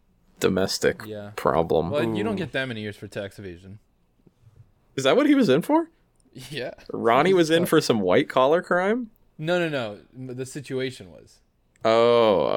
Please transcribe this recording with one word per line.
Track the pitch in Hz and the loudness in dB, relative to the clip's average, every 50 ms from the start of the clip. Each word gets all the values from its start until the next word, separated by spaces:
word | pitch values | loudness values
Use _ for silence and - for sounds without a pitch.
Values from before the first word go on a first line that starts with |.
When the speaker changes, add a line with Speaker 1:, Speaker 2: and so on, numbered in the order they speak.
| _ _ _ _ _ _ _ - | _ _ _ _ _ _ _ -4
Speaker 1:
domestic | - 92 95 92 95 - - - - - - - - | -2 -2 0 0 -2 -2 -2 -2 -2 -2 -2 -4 -8
Speaker 2:
Yeah. | 107 107 104 101 104 107 | -14 -14 -14 -14 -14 -10
Speaker 1:
problem. | - - - 67 78 85 82 - 78 80 85 | -4 -2 0 0 0 0 0 0 0 0 -2
Speaker 2:
Well, | 143 147 - | -2 -2 -2
you | 113 110 104 - | -2 -4 -4 -4
don't | 226 - | -4 -4
Speaker 3:
Ooh. | |
Speaker 2:
get | 180 165 120 | -6 -6 -6
that | - 139 131 | -6 -6 -6
many | 131 117 110 | -6 -8 -10
years | 107 104 101 | -10 -12 -12
for | - 110 | -14 -16
tax | 101 - 117 101 95 - - | -12 -10 -10 -10 -10 -12 -16
evasion. | 104 95 87 85 95 95 95 107 _ _ _ _ _ _ _ _ _ _ _ _ _ _ _ - - _ _ _ _ _ _ | -16 -16 -16 -18 -20 -20 -20 -20 _ _ _ _ _ _ _ _ _ _ _ _ _ _ _ -20 -20 _ _ _ _ _ _
Speaker 1:
Is | - 131 | -2 0
that | 135 156 | 2 2
what | 233 294 | 4 4
he | 285 294 | 4 4
was | 277 240 160 | 4 4 4
in | 127 156 | 2 2
for? | - - 294 330 339 - _ _ _ _ _ _ _ _ - | 2 0 0 0 0 -4 _ _ _ _ _ _ _ _ -20
Speaker 2:
Yeah. | - 131 127 151 131 123 - - - - - | -20 -18 -14 -12 -10 -10 -12 -12 -16 -14 -12
Speaker 1:
Ronnie | - 107 107 113 117 131 156 185 190 | -8 -2 2 2 4 4 4 4 4
was | 180 170 151 | 4 4 2
in | 160 170 175 | 2 0 2
Speaker 2:
Fuck. | 170 | 2
Speaker 1:
for | 165 156 | 2 2
some | - - 123 107 | 4 2 0 0
white | 95 90 90 120 143 | 2 2 2 2 2
collar | - - 135 127 139 160 180 | 2 2 2 2 4 2 2
crime? | 180 - 180 175 185 196 226 254 240 - _ _ _ _ _ | 0 0 -2 0 0 0 -2 -2 -6 -10 _ _ _ _ _
Speaker 2:
No, | - 156 160 175 175 | -8 -4 -2 -2 -2
no, | 170 160 | -2 -2
no. | 147 135 117 107 104 87 73 _ - | -4 -4 -6 -8 -10 -14 -18 _ -18
M-, | 127 127 127 123 | -16 -14 -12 -10
the | 127 131 | -10 -10
situation | 127 - 151 127 - 135 127 131 135 127 - 98 90 | -10 -12 -14 -10 -8 -6 -6 -6 -6 -8 -12 -18 -20
was. | 80 55 - - _ _ _ _ _ _ _ _ _ _ - | -20 -20 -20 -20 _ _ _ _ _ _ _ _ _ _ 0
Speaker 1:
Oh, | 113 113 117 117 120 120 120 113 110 98 82 69 57 50 | 2 4 4 6 6 6 6 6 6 4 4 2 2 0